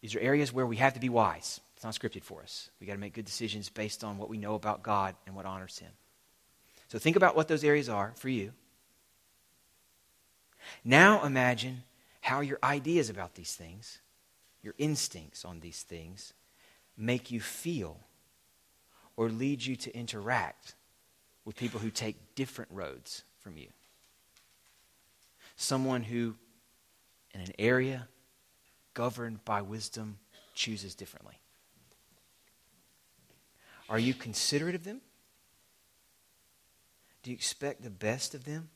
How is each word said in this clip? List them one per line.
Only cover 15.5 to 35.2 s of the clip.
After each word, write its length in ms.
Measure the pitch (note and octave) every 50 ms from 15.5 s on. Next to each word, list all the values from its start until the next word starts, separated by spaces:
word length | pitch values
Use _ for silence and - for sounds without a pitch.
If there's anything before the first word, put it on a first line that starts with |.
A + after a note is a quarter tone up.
| F2 E2+
these 240 | D#2+ E2+ E2 -
things, 500 | - - F2 E2+ D#2+ E2 F#2 G2+ - - - _ _ _ _ _ - - - _ _ _ _
make 360 | - G#2+ A2+ B2 B2 B2 -
you 80 | A#2+ A2+
feel 580 | G#2 - - - - E3 E3+ C3+ F#2+ D#2 D#2 - - _ _ _ _ _ _ _ _ _ _ _ _ _ _ _ _ _ _ - - - _
or 120 | - A2+ A2+
lead 360 | A2 A2+ C3 C#3 C#3+ B2 A#2
you 120 | C3 C3
to 200 | - - A#2+ A2
interact 800 | A#2 A#2+ A2+ - G#2+ G2+ A2 B2+ A#2 F2+ D#2 - _ - - - _ _ _ _ _ _ _ _ _ _ _ _ _ _
with 120 | A2 G#2
people 240 | - B2 A#2 G#2+ A2
who 100 | G#2+ A2+
take 440 | G#2+ - A#2+ A2 G#2+ - - - _
different 360 | - C3+ B2 - - A#2+ -
roads 520 | F2 G2 F2+ C#2+ C2+ B1 B1 - - - - _ _ _
from 160 | - G#2 E2+
you. 120 | D#2 B1+ G1+ - _ _ _ _ _ _ _ _ _ _ _ _ - _ _ _ _ _ _ _ _ _ _ _ _ _ _ _ _ _ _ _ _ - - -
Someone 460 | - - - C#3+ C3 C3 C3 C3 B2
who, 320 | A2+ G#2+ A#2+ A#2+ A#2 A#2 A2 - - _ _ _ _ _ _ _ _ _ _ _ _ _ _ _ _ _
in 80 | - G2
an 120 | F2+ F#2 - -
area 480 | G#2 A#2 B2+ B2+ B2+ C3+ C3+ B2+ A#2+ - _ _ _ _ _ _ _ _ _ _ _ _ _ _ _ _
governed 520 | _ - A#2 B2 A2+ B2 A#2 A#2 A2 G2+ -
by 180 | - G#2+ G2+
wisdom, 560 | G2+ G2 G#2+ A2 G#2+ - - A#2 A2 G#2+ G#2 G2+ _ _ _ - - - _
chooses 420 | - - A#2 A2+ G2+ G2 F#2+ F2
differently. 420 | - G2 - - - G#1 G#1 - - _ _ _ _ _ _ _ _ _ _ _ _ _ _ _ _ _ _ _ _ _ _ _ _ _ _ _ _ _ _ _ _ _ _ _ _ _ _ - _ _ _ _ _ _ - - - - -
Are 120 | A2 A2+
you 140 | A#2 B2+ C3
considerate 600 | B2+ - A#2 G#2 - - - D3 C#3+ D#3+ F3 F3
of 80 | F3+
them? 180 | E3 G3 G#3+ C4+ - _ _ _